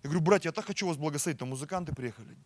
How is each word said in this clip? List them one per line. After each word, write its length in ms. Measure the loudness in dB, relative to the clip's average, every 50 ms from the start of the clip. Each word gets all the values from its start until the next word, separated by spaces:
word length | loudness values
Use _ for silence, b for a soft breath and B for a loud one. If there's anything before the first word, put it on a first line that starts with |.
Я 80 | -2 0
говорю: 100 | 2 4
«Братья, 280 | 6 8 6 6 6 0
я 40 |
так 140 | -2 -2 -4
хочу 200 | -4 -4 -2 0
вас 100 | 0 0
благословить, 420 | 0 -2 -2 -2 -2 -2 -2 -2 -4
там 100 | -4 -6
музыканты 460 | -6 -6 -6 -6 -6 -6 -4 -4 -6
приехали». 420 | -6 -6 -8 -8 -8 -16 -18 -20 -20 -20